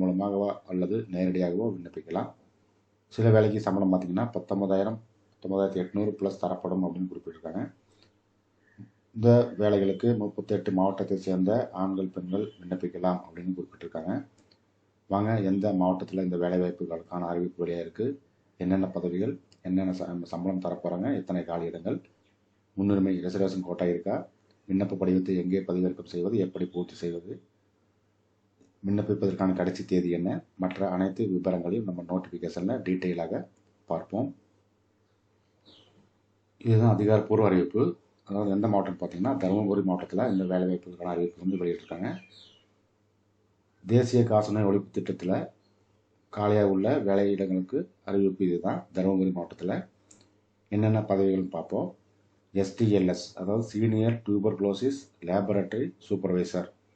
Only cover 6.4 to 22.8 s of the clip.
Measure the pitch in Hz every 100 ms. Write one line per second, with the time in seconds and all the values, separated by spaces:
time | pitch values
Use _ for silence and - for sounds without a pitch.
6.4 | 90 92 92 92 90 87 92 - - -
7.4 | 80 87 - - _ _ _ _ _ _
8.4 | _ _ _ - - _ _ 113 117 120
9.4 | 120 90 104 98 98 95 120 113 104 -
10.4 | 95 101 90 95 95 98 95 95 95 92
11.4 | 92 117 127 92 95 95 95 92 90 98
12.4 | 107 - 87 92 87 87 90 90 - -
13.4 | 90 90 - - 85 82 90 120 - _
14.4 | _ _ _ _ _ _ _ 98 104 113
15.4 | 95 98 107 95 92 92 92 95 92 87
16.4 | 87 90 90 - 87 82 - 90 87 85
17.4 | 90 - 85 85 82 - 117 139 _ _
18.4 | _ - 90 95 92 90 87 90 110 143
19.4 | - _ 92 92 95 92 90 87 87 82
20.4 | 92 92 90 87 85 87 110 120 92 90
21.4 | 82 85 85 82 87 - - _ _ _
22.4 | _ _ _ -